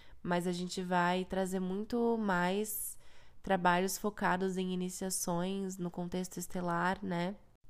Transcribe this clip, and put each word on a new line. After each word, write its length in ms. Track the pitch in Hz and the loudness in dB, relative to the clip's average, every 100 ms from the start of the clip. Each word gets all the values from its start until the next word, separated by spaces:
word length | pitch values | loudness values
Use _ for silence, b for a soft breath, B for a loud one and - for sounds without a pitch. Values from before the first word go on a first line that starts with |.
| B B | B B
Mas 240 | 175 175 175 | 0 0 2
a 60 | |
gente 300 | 175 180 190 | -2 -4 -4
vai 420 | 180 180 175 185 | 0 4 4 2
trazer 360 | 185 190 190 190 | 0 0 0 0
muito 560 | 185 190 214 240 233 226 | 0 -2 -2 2 4 4
mais 800 | 202 180 175 196 214 - - - b b b b | 4 4 4 2 0 -4 -6 -8 b b b b
trabalhos 560 | - 190 175 175 190 - | 0 4 6 6 2 0
focados 580 | 208 - 185 185 190 185 | -2 0 2 2 0 0
em 160 | 185 | -2
iniciações, 1040 | 180 180 - 190 190 - 170 180 196 190 190 | -2 -2 -4 -4 -2 0 0 0 -2 -4 -4
no 140 | 175 | -4
contexto 460 | - 175 185 180 - | -4 -4 -4 -4 -6
estelar, 640 | 175 185 175 170 175 196 | -6 -4 -2 0 0 0
né? 320 | 196 170 175 208 - - | -2 -2 -2 -4 -14 -20